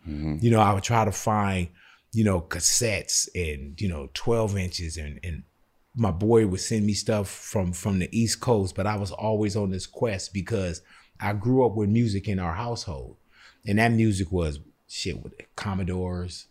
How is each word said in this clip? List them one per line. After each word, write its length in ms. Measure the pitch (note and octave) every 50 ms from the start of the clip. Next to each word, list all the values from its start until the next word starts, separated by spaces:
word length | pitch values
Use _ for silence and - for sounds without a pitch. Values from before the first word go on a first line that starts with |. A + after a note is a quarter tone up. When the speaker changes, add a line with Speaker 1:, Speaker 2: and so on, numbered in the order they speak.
| - D#2
Speaker 1:
Mm-hmm. 300 | D2+ D2 D#2 D#2 D2+ D#2
Speaker 2:
You 100 | - A#2
know, 100 | A#2 A2
I 120 | G#2+ G2+ G#2
would 100 | G2 G2
try 220 | - A#2+ A2+ A2
to 80 | G#2 F#2+
find, 560 | - - A#2+ A2 G#2+ G2+ G2 F#2+ F#2 F2+ E2+ - _ - - - _ _ _ -
you 120 | A2+ A2
know, 160 | G#2 F#2+ F2
cassettes 880 | E2 - - E2+ E2 - - - A#2+ A2+ G#2 F2+ D2+ - - - - - -
and, 440 | F#2+ F2 D#2 D2+ C#2 C#2 C#2+ C#2+ -
you 80 | G2+ F#2+
know, 200 | E2+ D2 C#2 C2 -
twelve 420 | - - - A#2 A#2 A2 G#2 G2
inches 400 | G2 F#2 F2+ - - F2 E2 D#2+
and, 240 | E2 D2+ D2 D2 - -
and 200 | F#2 D#2+ C2+ - - _ _ _ _ _ _ _ _ -
my 140 | A#2 A2+ G2+
boy 360 | D#2+ E2+ G#2 G#2+ A#2 A2+ A2+
would 140 | G2+ F#2 F#2
send 260 | - - A#2 A2 G#2
me 60 | G#2 G#2
stuff 340 | G2 - - A2+ G#2 G2+ F#2+
from, 440 | - - - - - G#2+ F#2 F2+ F2+
from 260 | - - G#2+ G2 F#2+
the 100 | F2 - -
East 240 | A2+ A#2 G#2+ - -
Coast, 340 | - B2+ A#2+ G#2+ F#2+ F2 -
but 100 | - F#2+
I 100 | G#2 G#2+
was 140 | G#2 G2+ F#2+
always 460 | - - - A2 A2 G#2 G#2+ G#2 G2
on 140 | A2 G2+ G2
this 160 | F#2+ F#2 -
quest 460 | - - - - A#2 G2+ F#2+ - - -
because 480 | G2+ F2 - A#2 G#2 F#2+ F2+ E2 - - _ - - - _ _ -
I 120 | G#2 G2+ G#2
grew 340 | G#2 G2 A#2+ B2+ C3 B2+
up 80 | A2+ G2
with 140 | A2 G#2+ G2+
music 400 | G#2 A#2 A#2+ A2+ G2 G2 - G#2
in 100 | G2+ F#2
our 160 | F#2 F2 D#2+
household. 640 | - A#2+ A#2+ A#2 A2 - - D#2+ C2+ A#1+ - - _ _ _ _ _ - - - _ -
And 120 | G2 G2+ G#2+
that 100 | A2+ A#2 A#2
music 380 | A2+ A2+ A2 G2+ F#2 F#2+ E2
was 300 | F#2 F2+ E2+ D#2 D2 C#2+ - - _ _ _
shit 340 | - - - - F#2+ E2 - -
with 140 | - -
the 80 | - - _ _
Commodores, 880 | - - G2+ F#2+ F#2+ F#2+ F2 F2+ F#2 F2+ F2+ F2+ F2+ F2+ F2+ F2 - - -